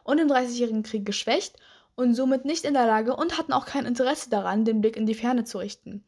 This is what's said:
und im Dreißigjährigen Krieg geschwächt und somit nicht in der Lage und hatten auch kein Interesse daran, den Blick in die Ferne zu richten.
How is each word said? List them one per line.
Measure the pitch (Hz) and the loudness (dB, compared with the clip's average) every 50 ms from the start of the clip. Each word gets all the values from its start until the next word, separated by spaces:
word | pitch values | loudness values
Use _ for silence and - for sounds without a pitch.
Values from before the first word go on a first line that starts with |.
| _ | _
und | - 277 311 | 0 2 4
im | 330 294 | 4 4
Dreißigjährigen | 277 254 254 247 240 240 240 226 220 220 214 | 4 2 2 0 -2 -2 -2 0 0 -2 -4
Krieg | - - 214 202 | -4 -4 -6 -4
geschwächt | 208 202 - - - 240 359 - - - _ _ - - - _ _ _ | -4 -4 -4 -2 0 0 0 -2 -4 -10 _ _ -20 -20 -20 _ _ _
und | - 254 247 233 | 0 2 2 2
somit | 240 269 254 269 262 262 | 2 2 2 2 0 0
nicht | 277 330 330 - | -2 -4 -2 -2
in | 294 285 | 0 2
der | 269 240 | 4 4
Lage | 226 220 214 220 233 269 | 4 4 4 2 0 0
und | - 311 339 339 330 | -2 -2 -2 -2 -4
hatten | 320 - 262 | -2 0 0
auch | 254 - | -2 -2
kein | - - 285 - | -2 -4 -4 -2
Interesse | - 247 240 262 254 302 - - - | -2 0 0 0 0 0 -2 -4 -2
daran, | 226 202 190 180 190 214 226 | -2 -2 0 0 0 2 2
den | 226 220 214 | 2 2 2
Blick | 208 220 220 | 2 0 0
in | 214 220 214 | 0 -2 -2
die | 220 | -2
Ferne | 220 233 240 254 240 226 | 0 0 0 0 0 -2
zu | - - 190 | -4 -6 -8
richten. | 185 202 - - - - 202 202 - | -8 -8 -10 -14 -16 -16 -16 -16 -16